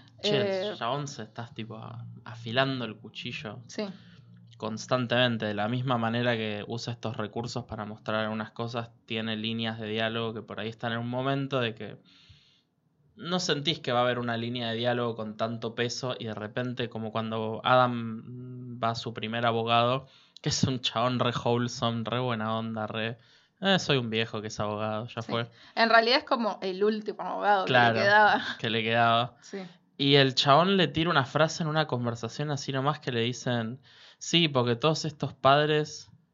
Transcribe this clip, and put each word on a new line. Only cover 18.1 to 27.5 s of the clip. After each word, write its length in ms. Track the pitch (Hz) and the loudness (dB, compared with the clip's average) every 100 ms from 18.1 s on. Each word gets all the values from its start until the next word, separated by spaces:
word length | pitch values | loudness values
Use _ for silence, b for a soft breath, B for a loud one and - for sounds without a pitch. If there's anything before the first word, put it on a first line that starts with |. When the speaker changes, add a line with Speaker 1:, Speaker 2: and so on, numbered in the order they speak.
| 110 120 123 127 123 123 120 | -8 -12 -14 -12 -12 -12 -4
Speaker 1:
va 80 | 113 | -2
a 40 | |
su 180 | 117 117 | -2 -6
primer 320 | 113 110 117 117 | -6 -4 0 2
abogado, 600 | 113 113 117 120 131 139 b b b | 2 4 4 4 2 -4 b b b
que 80 | 156 | -4
es 120 | - | 0
un 160 | 139 127 | 0 0
chabón 380 | - 113 123 123 | -2 0 2 2
re 140 | 120 | 0
wholesome, 680 | 117 120 120 120 - 117 117 | 0 0 0 0 -2 -2 -2
re 140 | 107 120 | -2 -2
buena 360 | 127 110 110 113 | -2 -2 -2 -4
onda, 280 | 113 113 107 | -4 -6 -6
re, 320 | 113 110 117 b b b - | -4 -6 -6 b b b -4
"Eh, 180 | 196 185 | 0 0
soy 200 | - 135 | 2 0
un 100 | 117 | 0
viejo 300 | 110 113 110 | -2 -2 -4
que 80 | 107 | -8
es 100 | - | -4
abogado, 460 | 104 104 110 107 120 | -4 -2 -4 -4 -6
ya 140 | 117 | -8
Speaker 2:
Sí. 80 | 113 | -4
Speaker 1:
fue". 180 | 117 117 B B | -4 -4 B B
Speaker 2:
En 160 | - 226 | 0 4
realidad 280 | 226 226 285 | 6 6 2
es 60 | |
como 340 | - 262 214 - | 2 0 0 -4
el 200 | 190 185 | -4 0
último 380 | 208 214 214 175 | 2 0 -4 -8
abogado 420 | 180 190 190 | -6 -2 2